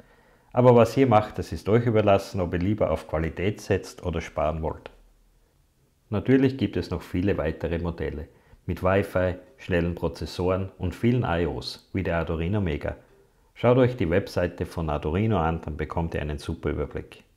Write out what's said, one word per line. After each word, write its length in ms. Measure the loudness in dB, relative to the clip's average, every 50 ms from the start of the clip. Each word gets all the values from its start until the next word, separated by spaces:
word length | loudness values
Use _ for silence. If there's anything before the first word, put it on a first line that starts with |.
| -20 _ _ _ _ _ _ _ _ _
Aber 240 | 0 6 6 8 8
was 180 | 8 6 6 6
ihr 120 | 2 4
macht, 320 | 6 6 4 4 2 -6 -8
das 140 | -8 -6
ist 180 | -8 -6 0 2
euch 160 | 2 4 4
überlassen, 560 | 4 2 4 6 6 4 4 2 -2 -4 -4
ob 100 | -2 -2
ihr 80 | -2 0
lieber 300 | 0 0 0 0 0 0
auf 180 | 0 -2 -4 -4
Qualität 540 | -4 -2 -2 -2 -4 -2 -4 -4 -4 -4
setzt 420 | -2 -2 -2 -2 -2 -8 -16 -8 -6
oder 160 | -4 -4 -4
sparen 400 | -6 -6 -4 -2 -2 -2 -2 -2
wollt. 300 | -4 -6 -6 -8 -14 -18 -20 _ _ _ _ _ _ _ _ _ _ _ _ _ _ _ _ _ _ _ _ _ _ _
Natürlich 480 | -4 -2 2 4 4 4 4 2 2 0
gibt 180 | -2 -2 -2
es 140 | -4 -4 -4
noch 100 | -6 -6
viele 380 | -6 -4 -4 -2 0 0 0 0
weitere 400 | 0 -2 -4 -4 -4 -4 -2 -2
Modelle 500 | -2 -4 -6 -4 -6 -6 -6 -8 -12 -14 _ _ _ _ -20 _ _
mit 160 | -6 -6 0
Wi-Fi, 520 | 2 2 2 2 2 0 0 0 0 0 -2 -4 -10 -20 -20 _
schnellen 360 | -6 0 0 2 2 0 -2
Prozessoren 760 | -2 -4 -6 -4 -6 -10 -10 -6 -4 -2 0 0 -2 -4 -8 -8 -6
und 160 | -6 -6 -4
vielen 280 | 0 0 2 2 2
I 240 | 0 0 0 0 0
Os, 440 | -2 -2 -6 -8 -10 -12 -14 _ _
wie 100 | -6 -4
der 140 | -2 0 -2
Arduino 460 | -2 -2 -2 -2 -2 -2 -2 -2 0
Mega. 340 | 0 -2 -2 -2 -4 -6 -8 -8 -14 _ _ _ _ _ _ _ _ _
Schaut 240 | _ 0 2 4 6
euch 180 | 6 4 2 2
die 140 | 0 0 2
Webseite 560 | 2 2 0 0 -2 -2 -2 -2 -2 -6 -8
von 240 | -6 -4 -6 -4 -2
Arduino 480 | -2 -2 -2 -2 0 0 0 2 2
an, 240 | 2 2 0 -2 -2
dann 160 | -6 -8 -6
bekommt 380 | -6 -8 -4 -4 -4 -4 -2 -4
ihr 80 | -4
einen 160 | -4 -4 -6 -8
super 320 | -6 -8 -8 -4 -4 -4
Überblick. 540 | -2 -2 -4 -6 -6 -12 -12 -12 -20 -20 -20 _ _